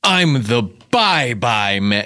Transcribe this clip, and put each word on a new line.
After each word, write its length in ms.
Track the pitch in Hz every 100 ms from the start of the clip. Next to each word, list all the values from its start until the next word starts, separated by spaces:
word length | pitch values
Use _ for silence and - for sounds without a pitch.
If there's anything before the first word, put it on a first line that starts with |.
I'm 380 | - 185 175 139
the 220 | 107 120 104 - -
bye-bye 880 | 240 214 170 131 113 120 110 101 98
man 260 | 101 101